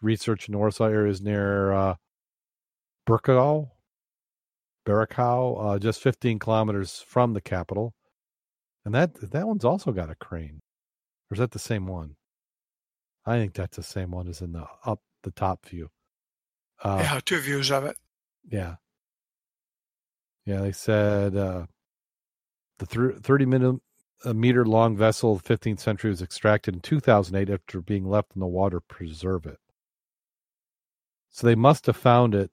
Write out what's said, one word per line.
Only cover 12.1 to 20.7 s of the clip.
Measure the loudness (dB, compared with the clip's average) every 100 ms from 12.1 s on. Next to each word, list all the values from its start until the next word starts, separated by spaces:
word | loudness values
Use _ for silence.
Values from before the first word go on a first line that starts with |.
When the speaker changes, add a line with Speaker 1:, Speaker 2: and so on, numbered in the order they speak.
| -16 _ _ _ _ _ _ _ _ _ _
Speaker 1:
I | -2 -2
think | -2
that's | -4 -10 -10
the |
same | -10 -8 -8
one | -8 -10
as | -10
in | -10
the, | -10 -14 -10
up | -6 -6 _ _
the | -14
top | -4 -4 -4 -10
view. | -14 -14 _ _ _ _ _ _ _ _ -8
Uh, | -2 0
Speaker 2:
Yeah, | 0 -2
two | -2 -4
views | -2 -2 0
of | -2
it. | -2 -10 _ _ _ _ -8
Speaker 1:
Yeah. | -6 -6 -12 _ _ _ _ _ _ _ _ _ _ _ _ _ _ _ _ -6
Yeah, | -4
they | -4